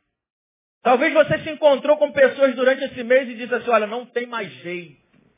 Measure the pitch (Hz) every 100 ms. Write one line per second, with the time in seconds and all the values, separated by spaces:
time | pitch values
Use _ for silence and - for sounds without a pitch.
0 | _ _ _ _ _ _ _ _ 233 254
1 | 311 302 285 311 320 302 302 269 302 302
2 | 285 277 262 269 269 240 254 269 262 254
3 | 233 254 247 226 240 240 233 220 208 240
4 | 240 240 240 233 180 127 175 180 165 _
5 | _ _ _